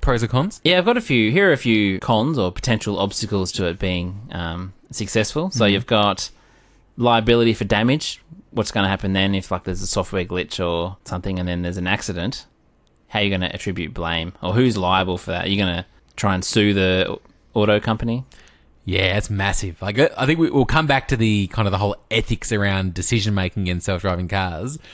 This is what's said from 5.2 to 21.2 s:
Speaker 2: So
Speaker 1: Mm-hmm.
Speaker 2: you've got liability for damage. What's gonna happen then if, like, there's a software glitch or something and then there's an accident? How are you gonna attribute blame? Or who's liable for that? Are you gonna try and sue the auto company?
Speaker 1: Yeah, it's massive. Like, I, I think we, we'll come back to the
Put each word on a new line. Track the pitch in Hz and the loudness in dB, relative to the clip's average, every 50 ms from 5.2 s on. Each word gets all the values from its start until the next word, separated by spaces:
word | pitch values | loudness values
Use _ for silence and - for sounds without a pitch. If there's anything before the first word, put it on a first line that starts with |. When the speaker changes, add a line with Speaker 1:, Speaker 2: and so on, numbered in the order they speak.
| 107 - - 147 165 190 | 0 0 -2 -4 -4 -4
Speaker 2:
So | - 117 113 | -2 0 2
Speaker 1:
Mm-hmm. | 104 101 | 2 2
Speaker 2:
you've | 95 - | 2 0
got | - 120 104 104 101 95 - - - - - _ _ _ _ _ _ _ _ _ _ _ | 2 2 4 4 2 2 0 -4 -10 -12 -18 _ _ _ _ _ _ _ _ _ _ _
liability | - 117 120 117 113 110 113 117 117 117 113 110 | 0 2 4 4 4 4 4 4 6 6 4 2
for | - 104 | 2 0
damage. | 98 110 104 113 123 135 156 - - - - - - - - - _ | 0 2 2 2 2 2 0 -2 -6 -10 -10 -14 -20 -20 -20 -18 _
What's | - 117 107 - | -4 -4 -4 -2
gonna | - 110 98 95 | 0 0 0 0
happen | 98 95 - 98 95 | 0 -2 -2 0 0
then | 95 95 98 98 | 2 2 2 2
if, | 95 92 - | 0 -2 -2
like, | 98 90 - | -4 -4 -4
there's | 98 90 90 101 | -4 -4 -4 -4
a | |
software | 95 - 104 92 - - 95 90 | -4 -2 -2 -2 -2 -2 -4 -4
glitch | 92 90 92 85 - - - 92 | -2 -4 -4 -4 -4 -4 -4 -2
or | 85 85 85 85 90 92 - - | -2 -2 -2 -4 -4 -8 -10 -12
something | - - 90 - 98 95 92 | -8 -8 -6 -4 -4 -4 -2
and | 90 90 | -2 -2
then | 87 87 90 | -2 -2 -4
there's | 87 87 90 | -4 -4 -4
an | 90 | -2
accident? | 90 98 - - - 92 87 85 107 - - - _ _ _ _ _ _ _ _ _ _ _ _ _ | -2 -2 -2 -2 -4 -6 -4 -4 -6 -6 -8 -12 _ _ _ _ _ _ _ _ _ _ _ _ _
How | - 110 | -2 -2
are | 104 | 0
you | 101 | 0
gonna | 98 92 92 90 - | 0 0 -2 -4 -6
attribute | - - 104 92 90 85 78 - | -6 -6 -6 -6 -4 -6 -8 -6
blame? | - 85 82 85 85 80 85 - - - | -6 -4 -4 -2 -4 -4 -6 -8 -8 -4
Or | 90 95 | -2 2
who's | 113 131 127 107 | 2 4 2 2
liable | 104 90 90 92 92 92 92 90 90 | 2 2 2 2 2 2 0 -2 -4
for | - - 90 | -4 -4 -4
that? | 87 87 | -4 -2
Are | 90 | 0
you | 98 101 | 0 0
gonna | 101 92 87 87 92 - _ _ _ _ _ | 0 0 -2 -4 -6 -8 _ _ _ _ _
try | - - 101 95 | -2 0 0 0
and | 92 95 | 0 0
sue | - - 117 104 104 101 | 0 2 4 4 4 4
the | 98 92 92 92 92 92 - - - - - _ _ _ _ - | 4 4 2 2 2 0 0 -4 -8 -10 -16 _ _ _ _ 0
auto | 110 107 104 104 107 | 2 4 4 4 2
company? | - 117 113 117 - 117 117 127 131 - - - - - - _ _ _ _ _ - | 2 0 -2 -2 -2 -4 -4 -4 -6 -10 -16 -20 -20 -20 -20 _ _ _ _ _ -6
Speaker 1:
Yeah, | - 90 95 95 92 90 | -2 0 2 2 2 2
it's | 104 101 - | 0 -2 -2
massive. | 104 98 98 101 - - - 95 85 - 95 | -2 -2 0 0 0 0 -2 -4 -8 -8 -8
Like, | 98 104 117 | -4 0 2
I, | 147 - - | 2 2 2
I | - 131 | 0 0
think | 131 160 165 | 0 2 2
we, | 165 151 | 2 2
we'll | - 143 127 | 4 2 2
come | - - 160 160 | 2 2 2 2
back | 143 139 135 - - | 2 2 0 0 0
to | 135 | 0
the | 113 | 2